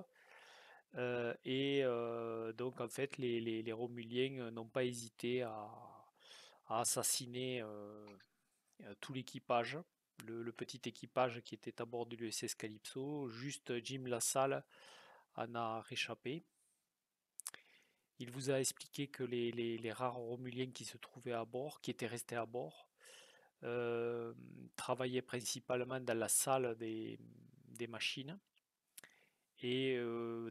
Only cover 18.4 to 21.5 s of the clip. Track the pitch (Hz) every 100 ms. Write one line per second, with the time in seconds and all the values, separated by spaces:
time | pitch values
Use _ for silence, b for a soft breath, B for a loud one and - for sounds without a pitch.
18.4 | 135 135 131 - - - 143 - 127 120
19.4 | 117 117 117 113 113 110 127 123 117 123
20.4 | 127 123 131 - 117 120 - - 123 117
21.4 | 113